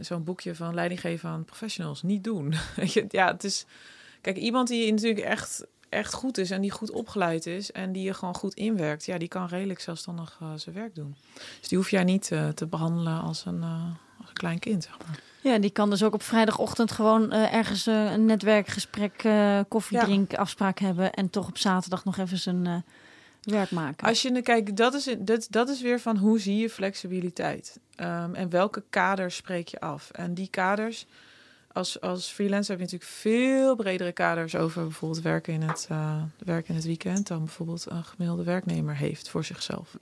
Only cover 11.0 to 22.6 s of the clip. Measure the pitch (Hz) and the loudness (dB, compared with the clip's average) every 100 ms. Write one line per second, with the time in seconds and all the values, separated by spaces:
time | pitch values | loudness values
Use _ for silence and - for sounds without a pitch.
11 | 147 143 _ - - - - 180 190 196 | -10 -12 _ -20 -18 -12 0 2 4 4
12 | 180 190 - 156 151 151 160 160 165 170 | 6 4 2 0 0 -2 -4 0 0 0
13 | 165 160 165 160 180 175 165 165 170 165 | 0 -2 -2 -6 -4 -4 -4 -4 -6 -8
14 | _ - - - 175 170 233 190 - - | _ -20 -12 -6 -4 -2 -2 -2 -2 -12
15 | 165 151 - - 269 220 202 220 208 196 | -14 -14 -16 -2 4 4 4 4 2 4
16 | 214 208 - 226 220 - 220 - 226 - | 4 2 2 4 4 2 0 2 0 4
17 | 214 220 220 220 220 226 202 196 226 220 | 6 6 6 4 4 4 2 0 2 2
18 | 208 202 220 220 202 214 196 - - 208 | 4 4 6 6 6 4 4 -4 -6 -2
19 | 208 - 220 214 202 202 202 220 - 240 | -2 0 4 6 6 4 2 0 2 2
20 | 214 196 190 - 190 - 190 - 196 175 | 4 4 4 0 -2 0 0 2 2 2
21 | 190 - 185 202 180 - 202 185 180 185 | 2 0 0 0 -4 0 2 2 2 -2
22 | 196 190 185 180 185 180 | -2 -2 -2 -2 0 0